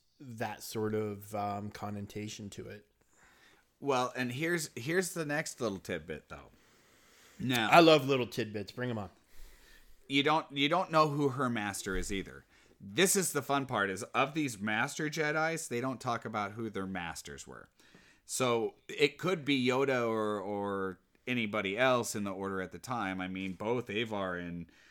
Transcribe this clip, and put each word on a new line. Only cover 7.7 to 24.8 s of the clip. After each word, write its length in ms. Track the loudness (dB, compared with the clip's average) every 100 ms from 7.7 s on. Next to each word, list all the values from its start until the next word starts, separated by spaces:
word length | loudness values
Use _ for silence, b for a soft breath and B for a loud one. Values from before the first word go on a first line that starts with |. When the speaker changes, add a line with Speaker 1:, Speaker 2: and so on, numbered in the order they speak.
Speaker 1:
I 100 | 10
love 280 | 10 8 6
little 180 | 0 0
tidbits. 460 | -2 -4 -4 -8
Bring 180 | -6 -4
'em 80 | -4
on. 120 | -8 -14 _ B B B B B B B 0
Speaker 2:
you 140 | 2
don't, 240 | 4 2 0
you 160 | 0 2
don't 220 | 2 4
know 180 | 4 4
who 220 | 4 2
her 180 | 2 0
master 480 | 0 -2 -4 -2 -2
is 160 | 0
either. 320 | -2 -4 -10 -20 b b b
This 340 | -6 2 4
is 180 | 4 2
the 100 | -2
fun 240 | 0 0 2
part: 240 | 2 2
is 120 | 0 -2
of 200 | 0 0
these 240 | 0 -2 -2
master 500 | -2 0 0 -2 -4
Jedis, 600 | -2 -2 0 0 -2 -4
they 120 | -2
don't 200 | -2 -4
talk 240 | -2 -4
about 280 | -2 -4 -4
who 160 | -4 -6
their 180 | -4 -4
masters 600 | -4 -6 -8 -10 -14 -14
were. 220 | -16 -18 _ B B B B -10
So 480 | -2 2 2 0 -4 -12
it 300 | 0 0 2
could 260 | -2 0
be 220 | 2 2 4
Yoda 420 | 4 2 2 2
or, 320 | 2 0 -2
or 580 | -2 -4 -2 -2 -4 -6 _ _ -4
anybody 520 | -2 0 0 -2 2
else 360 | 4 4 2
in 100 | -2
the 60 | -4
order 300 | -4 -4 -4
at 120 | -6
the 60 | -8
time. 420 | -8 -4 -4 -4
I 80 | -4
mean, 240 | -4 -6
both 380 | -4 -2 -2 -2
Avar 460 | -4 -2 -2 -2 -2
and 300 | -6 -8 -10 B